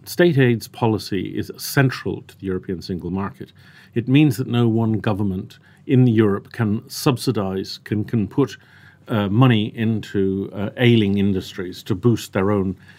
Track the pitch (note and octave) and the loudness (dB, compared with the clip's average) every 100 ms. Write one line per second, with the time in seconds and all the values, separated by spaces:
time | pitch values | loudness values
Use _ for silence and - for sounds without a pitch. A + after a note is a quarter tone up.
0 | - - F3 C#3 B2+ A#2 - - A2+ G#2+ | -12 2 2 4 4 2 -4 -2 0 0
1 | - G2 G2+ - G#2 - - - C3+ - | -2 -6 -6 -6 -8 -10 -4 2 2 0
2 | - - - - G2 F#2 F2 F2 D2+ F2+ | -8 -8 -12 -12 -6 -6 -6 -8 -6 -8
3 | F2 F#2+ G2 - G2+ _ - - - A#2+ | -6 -6 -6 -10 -20 _ -20 -20 -8 -6
4 | B2 C3+ D3+ A#2 B2+ A#2+ A#2 A2 A2+ G#2+ | 2 4 4 2 -2 2 2 2 0 0
5 | A#2 G2 G#2 F#2+ - - _ _ - C3 | -2 -2 -2 -4 -8 -16 _ _ 0 4
6 | B2+ A2 A2 G2 - - A2 G#2+ - - | 4 6 4 2 -6 -4 -2 -2 -6 -2
7 | D#3 B2 - A#2 F#2+ F#2+ F#2+ - - G#2+ | 0 0 0 -2 -2 -4 -8 -12 -6 -4
8 | G#2 A#2 G2 - C3+ - _ - - _ | -2 -2 -2 0 -2 -2 _ -20 -20 _
9 | - A2+ G2+ G2+ C3 A2 G#2+ A#2 A2 A2 | -4 -2 0 4 4 4 0 -4 -2 -2
10 | - G#2 F#2+ F#2+ G2 G#2+ G2+ - B2 A#2 | -4 -2 -2 -2 -6 -6 -8 0 4 4
11 | G2+ G2+ G2+ F#2+ F2+ - F2+ F#2 - G2 | 2 2 0 0 -4 -10 -10 -10 -6 0
12 | A#2+ A2 - G#2 G2 G#2 F#2+ F#2 - | 2 0 -2 -2 0 0 -2 -6 -12